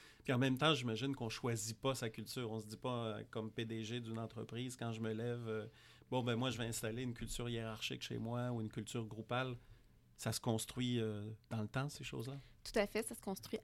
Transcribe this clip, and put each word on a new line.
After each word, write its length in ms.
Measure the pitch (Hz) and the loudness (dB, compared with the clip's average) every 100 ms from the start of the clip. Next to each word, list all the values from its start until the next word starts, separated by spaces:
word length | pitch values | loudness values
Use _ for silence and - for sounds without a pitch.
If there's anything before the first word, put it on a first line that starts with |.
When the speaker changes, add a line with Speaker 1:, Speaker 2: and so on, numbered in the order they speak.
| - - | -20 -6
Speaker 1:
Puis 80 | - | 2
en 60 | 123 | 6
même 200 | 135 131 | 6 8
temps, 180 | 151 139 | 6 6
j'imagine 400 | 123 110 139 135 | 4 2 0 0
qu'on 140 | 113 | -2
choisit 480 | - 123 113 110 110 | 0 0 2 -2 0
pas 180 | 135 127 | 2 2
sa 140 | 117 | 0
culture. 420 | 117 104 127 113 | -4 -6 -4 -2
On 80 | 110 | -2
se 80 | 107 | -4
dit 100 | 110 | -4
pas, 300 | 127 120 113 | -2 0 0
euh, 160 | 107 110 | -4 -4
comme 200 | 113 110 | -4 -4
P 140 | 120 113 | -2 -2
D 180 | 113 | -2
G 160 | 107 123 | -2 -4
d'une 200 | 113 113 | -2 -4
entreprise, 580 | 113 113 113 113 127 123 | -4 -6 -6 -4 -4 -2
quand 160 | 117 | -2
je 80 | 110 | 0
me 100 | 113 | 0
lève, 360 | 110 120 120 113 | 0 0 -2 -2
euh, « 180 | 110 110 - - - - | -2 -4 -10 -20 -20 -2
Bon, 120 | 127 | 2
ben 120 | 120 - | 4 4
moi, 160 | 127 | 2
je 80 | 117 | 2
vais 80 | 117 | 0
installer 340 | 117 110 117 | 0 -2 0
une 140 | 123 117 | -2 -2
culture 340 | 117 - 120 | -4 -2 0
hiérarchique 540 | 113 113 110 - 127 | 0 -2 -2 -4 -4
chez 160 | - 120 | -4 -2
moi 320 | 113 120 123 | 0 0 2
ou 100 | 117 | 0
une 100 | 110 | 0
culture 340 | - 107 123 107 | -2 -2 -2 -2
groupale. » 520 | 107 - 123 131 120 - - - - - - | -4 -2 0 0 -4 -10 -20 -20 -20 -20 -4
Ça 140 | 113 | -2
se 80 | 113 | 0
construit, 640 | 123 110 - 123 123 120 | 2 2 0 0 2 4
euh, 280 | 110 104 107 110 - | 2 0 -4 -8 -6
dans 120 | 113 | -2
le 60 | 107 | 0
temps, 220 | 131 143 | 0 -2
ces 160 | - 127 | -4 -6
choses-là ? 340 | 131 123 139 - - | -4 -4 -8 -12 -14
Speaker 2:
Tout 160 | - 233 | 0 2
à 80 | 202 | 4
fait, 160 | 214 | 2
ça 100 | 214 | -2
se 80 | - | -4
construit 380 | 208 190 - 214 | -4 -4 -4 -4